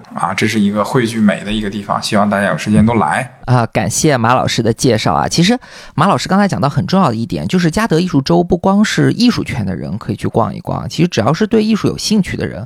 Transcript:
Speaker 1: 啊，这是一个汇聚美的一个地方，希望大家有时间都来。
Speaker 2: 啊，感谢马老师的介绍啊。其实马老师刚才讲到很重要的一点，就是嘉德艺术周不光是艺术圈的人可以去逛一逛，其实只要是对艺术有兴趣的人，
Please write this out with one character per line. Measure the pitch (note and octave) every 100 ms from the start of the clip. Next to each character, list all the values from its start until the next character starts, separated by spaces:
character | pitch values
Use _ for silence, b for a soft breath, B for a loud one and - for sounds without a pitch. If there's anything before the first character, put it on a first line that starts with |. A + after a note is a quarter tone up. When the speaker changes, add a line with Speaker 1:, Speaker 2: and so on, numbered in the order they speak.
| -
Speaker 1:
啊， | - E2+
这 | F#2+ A2
是 | A2
一 | G2+
个 | G#2
汇 | G2+ C3+ A2+
聚 | A2+
美 | G#2 -
的 | F#2+
一 | G#2+
个 | G#2
地 | G#2
方， | G2+ G#2+
希 | - G#2+
望 | G#2
大 | G2+
家 | G2+
有 | E2
时 | G#2+
间 | G#2+
都 | G#2+
来。 | A#2 D2+ G2 C3 - A#2
Speaker 2:
啊， | B2 A2+
感 | - C#3+
谢 | - D#3 C3
马 | A2+
老 | C3 A2+
师 | -
的 | A#2
介 | A2+ A#2+ G#2+
绍 | -
啊。 | D2+ C2
其 | -
实 | F3+ B3 B B B
马 | - F3+
老 | C#3+
师 | D#3
刚 | F#3+
才 | G3+
讲 | -
到 | C#3
很 | C#3+ C#3+
重 | F#3+
要 | E3
的 | A2
一 |
点， | A#2 D2+ F2
就 | F#3
是 | E3+
嘉 | F#3 A3+
德 | D#3+
艺 | F3+
术 | C#3
周 | C3+ E3+
不 | F3 F3
光 | F#3+ G3
是 | G#3+ - C3+
艺 | - B3
术 | -
圈 | E3 -
的 | F#2+
人 | E2 C2+ G2
可 | -
以 | G#2
去 | -
逛 | - G#2
一 | -
逛， | - F2+ -
其 | -
实 | F3
只 | -
要 | G#2+
是 | D#3 G#3
对 | A3+
艺 | G#3+
术 | G#3+ -
有 | C#3
兴 | - G#3+
趣 | - -
的 | D3+
人， | C2